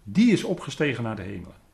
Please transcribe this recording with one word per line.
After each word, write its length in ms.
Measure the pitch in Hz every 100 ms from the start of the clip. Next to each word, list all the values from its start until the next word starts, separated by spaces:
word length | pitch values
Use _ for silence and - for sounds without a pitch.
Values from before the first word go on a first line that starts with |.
Die 280 | 101 127 240
is 120 | 185
opgestegen 600 | - 175 - - 147 120
naar 120 | 113 101
de 60 |
hemelen. 400 | 92 98 85 - _